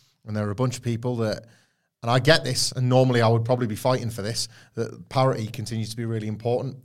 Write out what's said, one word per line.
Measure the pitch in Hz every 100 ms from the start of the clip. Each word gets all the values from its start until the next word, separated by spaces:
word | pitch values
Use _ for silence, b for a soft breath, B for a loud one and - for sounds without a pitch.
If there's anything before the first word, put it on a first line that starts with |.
| B B 110
and | 107
there | 104
are |
a | 101
bunch | 127 -
of |
people | 123 113 123 120
that | 110 98 - b b b b _ 117
and |
I | 127
get | 139 160
this, | 139 123 -
and | - 123
normally | 127 127 120
I | 113
would | 117 113
probably | 123 120
be | 104
fighting | 127 127 113
for | 104
this, | 101 113 - B B -
that | - - -
parity | 135 131 120 110
continues | - 131 113 110
to | 113
be | 113
really | 113 107
important. | 104 120 123 135 -